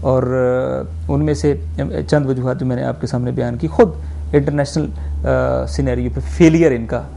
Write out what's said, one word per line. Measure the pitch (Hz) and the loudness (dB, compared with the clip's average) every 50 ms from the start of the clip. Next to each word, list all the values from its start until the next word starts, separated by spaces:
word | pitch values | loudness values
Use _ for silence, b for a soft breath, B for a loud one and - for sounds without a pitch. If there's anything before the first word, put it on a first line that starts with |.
| - | 2
और, | 135 131 127 127 123 127 131 127 123 127 127 131 131 131 131 135 - - - - - | 2 2 2 2 0 0 2 2 2 2 0 0 -2 -2 -4 -6 -6 -8 -8 -4 -2
अ, | |
उनमें | 147 143 151 151 151 | 0 0 2 0 0
से | 143 - 147 139 - - - - - | 2 2 0 0 0 -4 -6 -6 -4
चंद | 139 - - 151 147 - - 151 143 | -4 -4 -4 -4 -2 0 2 2 2
वजूहात | 131 131 127 123 127 127 127 | 2 0 -2 0 -2 -2 -2
जो | 127 | -2
मैंने | 127 123 123 131 | -2 -2 -2 -2
आपके | 131 127 - - - | -4 -4 -4 -4 -4
सामने | - 123 123 123 | -2 -2 -2 -2
बयान | 123 123 123 120 120 117 | -2 -2 -2 -4 -4 -4
की, | - 156 | -4 -4
खुद | - - 240 180 156 - B B B B B B - | 4 4 4 4 4 -6 B B B B B B 0
international, | 147 139 147 147 147 143 135 - 160 151 | 2 2 2 0 0 -2 0 0 -2 -2
अ, | 151 - - - - - - - 135 131 131 127 131 131 131 131 | -2 -4 -8 -6 -6 -6 -4 0 0 0 2 2 0 0 -2 -2
scenario | 131 - - 143 135 123 120 123 123 | -4 -2 -2 0 0 0 -2 -2 -2
पे | 117 139 | -4 -4
फेलियर | 127 - - - 180 160 160 165 170 156 131 | -6 -6 2 6 6 6 8 6 6 4 4
इनका। | 117 113 113 - 120 123 - - | 2 -2 -4 -4 -6 -6 -8 -14